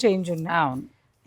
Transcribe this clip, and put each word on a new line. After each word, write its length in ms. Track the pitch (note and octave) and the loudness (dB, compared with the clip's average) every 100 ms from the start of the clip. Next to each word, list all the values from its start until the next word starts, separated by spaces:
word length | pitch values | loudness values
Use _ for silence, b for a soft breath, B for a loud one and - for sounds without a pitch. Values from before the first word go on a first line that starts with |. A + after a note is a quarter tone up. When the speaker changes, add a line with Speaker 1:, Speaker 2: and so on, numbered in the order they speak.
| A3+ | 4
Speaker 1:
చేంజ్ 260 | F#3+ F3 | 2 0
ఉన్నాయి. 260 | E3 E3 E3+ | -4 -2 0
Speaker 2:
అవును. 260 | D3 C3 - _ _ _ | 0 -2 -10 _ _ _